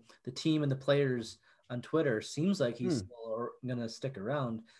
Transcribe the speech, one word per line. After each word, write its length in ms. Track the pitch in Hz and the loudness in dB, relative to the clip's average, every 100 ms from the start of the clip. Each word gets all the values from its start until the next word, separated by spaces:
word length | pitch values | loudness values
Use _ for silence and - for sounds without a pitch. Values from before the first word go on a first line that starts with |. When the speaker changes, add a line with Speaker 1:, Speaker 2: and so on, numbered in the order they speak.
| - - | -12 -16
Speaker 1:
the 60 | - | -12
team 320 | 127 160 156 | -4 2 2
and 80 | 143 | 2
the 40 | 135 | 0
players 600 | 143 143 139 123 113 - _ _ - | 4 4 4 2 -4 -12 _ _ -10
on 100 | 120 | -8
Twitter 400 | - 156 151 107 | 0 2 4 2
seems 400 | - - 175 185 | 0 0 2 2
like 160 | 123 113 | 2 0
he's 240 | 180 143 | 0 0
Speaker 2:
Hmm. 60 | 95 | -2
Speaker 1:
still 280 | 123 113 | -8 -6
ar-, 180 | 110 120 - 127 | -4 -4 -6 -6
gonna 220 | 123 113 | -4 -4
stick 300 | - 135 135 | -6 -6 -4
around. 440 | 101 147 123 113 - - | -2 -2 -2 -4 -8 -20